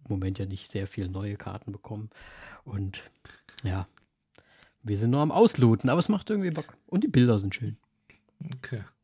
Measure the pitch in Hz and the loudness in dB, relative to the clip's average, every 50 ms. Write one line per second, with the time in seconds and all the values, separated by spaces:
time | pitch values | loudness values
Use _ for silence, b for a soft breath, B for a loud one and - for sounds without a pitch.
0 | - - 104 92 95 95 95 - 98 95 95 - - - - 101 98 - - 104 | -8 -6 -4 -2 -2 -2 -4 -4 -6 -6 -8 -10 -12 -8 -6 -6 -6 -6 -6 -6
1 | 95 90 92 95 104 101 101 - - 101 95 - - - 98 - - - 110 107 | -6 -4 -4 -4 -6 -6 -6 -8 -8 -10 -10 -10 -10 -12 -12 -12 -12 -12 -12 -12
2 | 110 107 B B B B B B B B B B B - 101 98 98 95 - - | -12 -14 B B B B B B B B B B B -10 -6 -6 -6 -6 -8 -10
3 | - - _ _ B B B B B B - - - 95 92 95 90 - _ _ | -16 -20 _ _ B B B B B B -14 -6 -4 -2 -2 -2 -4 -8 _ _
4 | _ _ _ _ _ _ _ b b b b b b b b b - 107 104 101 | _ _ _ _ _ _ _ b b b b b b b b b -4 -4 -2 0
5 | 113 117 131 143 151 160 156 196 233 220 - - 123 113 113 - - 127 135 175 | 2 2 4 4 2 2 6 6 6 6 6 6 6 6 6 6 4 2 2 2
6 | 165 - 214 190 - - 214 202 190 175 156 165 - - - - _ - 180 190 | 2 2 0 -2 -2 -2 -2 -2 0 -2 -2 -4 -8 -10 -16 -20 _ -2 0 0
7 | 262 247 - 131 123 120 110 101 98 98 - - 113 107 107 - _ _ _ _ | 0 4 6 6 6 6 6 4 2 -2 -4 -4 -6 -8 -8 -10 _ _ _ _
8 | _ - - _ _ _ _ _ - - 131 - - - 123 107 98 - _ _ | _ -20 -20 _ _ _ _ _ -12 -12 -12 -12 -8 -8 -8 -8 -8 -12 _ _